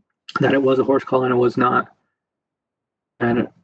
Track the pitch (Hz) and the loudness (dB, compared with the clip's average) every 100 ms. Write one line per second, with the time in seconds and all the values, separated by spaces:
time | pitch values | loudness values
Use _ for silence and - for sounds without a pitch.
0 | _ _ - - 139 139 131 131 131 135 | _ _ -12 -2 0 2 2 0 0 -2
1 | - 131 127 123 120 127 123 123 - _ | 0 -2 0 0 0 0 0 -2 -4 _
2 | _ _ _ _ _ _ _ _ _ _ | _ _ _ _ _ _ _ _ _ _
3 | _ - 120 120 - - | _ -6 -2 -2 -4 -10